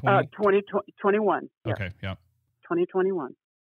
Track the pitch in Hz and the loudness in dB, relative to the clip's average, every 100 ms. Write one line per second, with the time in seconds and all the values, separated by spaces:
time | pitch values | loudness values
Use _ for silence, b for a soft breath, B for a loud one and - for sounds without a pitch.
0 | 135 196 151 - 208 196 196 202 - - | 2 2 2 0 2 2 0 -6 -6 -4
1 | 202 208 208 143 143 _ - - 92 - | 0 2 2 0 -4 _ -6 -4 -6 -8
2 | 98 92 _ _ _ _ - 170 175 190 | -10 -10 _ _ _ _ -4 -2 0 0
3 | 190 185 127 - _ _ | 0 -2 -6 -12 _ _